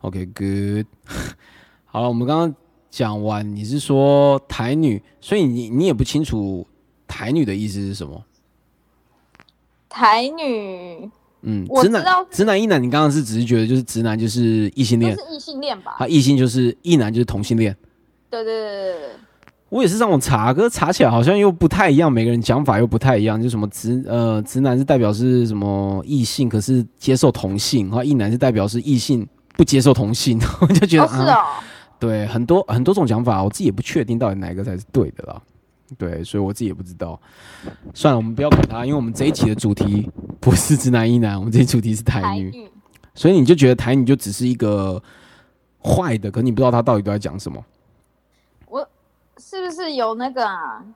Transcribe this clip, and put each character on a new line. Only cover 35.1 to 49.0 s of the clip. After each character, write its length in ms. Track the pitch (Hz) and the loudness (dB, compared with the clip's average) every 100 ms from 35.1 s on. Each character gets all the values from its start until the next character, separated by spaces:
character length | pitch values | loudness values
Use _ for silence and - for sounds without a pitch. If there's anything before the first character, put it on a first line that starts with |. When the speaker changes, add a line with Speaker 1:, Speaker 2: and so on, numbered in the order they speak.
Speaker 1:
的 140 | - | -4
啦。 180 | - - _ _ _ _ _ 131 | -16 -16 _ _ _ _ _ -10
对， 240 | 87 82 | -8 -8
所 180 | 82 104 | -6 -4
以 20 | |
我 100 | 95 | -4
自 80 | 104 | -4
己 60 | 110 | -6
也 80 | |
不 60 | 87 | -8
知 140 | 90 | -14
道。 260 | 85 85 82 _ _ - - - - - | -12 -12 -12 _ _ -20 -20 -20 -18 -20
算 220 | - 151 | 0 2
了， 40 | 123 | 2
我 40 | |
们 100 | 110 | -2
不 100 | 113 | -2
要 80 | 147 | 4
管 120 | - 139 | 4 4
他， 180 | 113 123 | -2 -4
因 60 | |
为 40 | 147 | -2
我 40 | |
们 120 | 117 | -4
这 120 | 107 | -2
一 80 | 135 | -2
期 160 | - 110 | 0 -2
的 60 | 107 | 0
主 180 | 107 | 0
题 340 | 101 101 104 123 - - - | 0 0 0 -4 -10 -16 0
不 140 | 127 | 2
是 220 | 95 - 147 | 2 2 0
直 120 | 131 | 2
男 220 | 120 113 | 2 4
异 80 | 120 | 2
男， 180 | 113 101 | 2 -2
我 60 | |
们 100 | 107 | 0
这 60 | 113 | 2
一 60 | |
期 80 | 127 | 4
主 80 | 120 | 2
题 160 | 113 107 | 0 -2
是 60 | |
台 340 | 113 113 95 98 | -2 -2 -4 -4
女。 140 | 95 | -8
Speaker 2:
台 80 | 98 | -10
女。 120 | - _ _ _ _ | -20 _ _ _ _
Speaker 1:
所 160 | - 180 | 0 4
以 60 | |
你 100 | 190 | 4
就 120 | 127 160 | 6 6
觉 100 | 135 | 6
得 80 | |
台 180 | 123 117 | 4 2
女 100 | 135 | 2
就 100 | 123 | 2
只 160 | 135 - | 0 0
是 160 | 101 123 | -4 -4
一 80 | |
个 480 | 120 107 104 95 92 - - - _ _ _ _ _ | -2 -2 0 -2 -6 -10 -20 -20 _ _ _ _ _
坏 340 | - - 175 113 | -2 0 0 -4
的， 140 | 101 | -4
可 100 | 104 | -2
你 120 | 123 | -2
不 40 | 113 | 2
知 60 | |
道 80 | 127 | 2
他 100 | 117 | 2
到 140 | 117 110 | 2 0
底 60 | |
都 80 | 101 | 0
在 80 | 101 | -4
讲 200 | 95 87 | -6 -10
什 120 | - | -12
么。 140 | 62 - _ _ _ _ _ _ _ _ _ _ | -14 -18 _ _ _ _ _ _ _ _ _ _
Speaker 2:
我， 200 | 247 - _ | -12 -12 _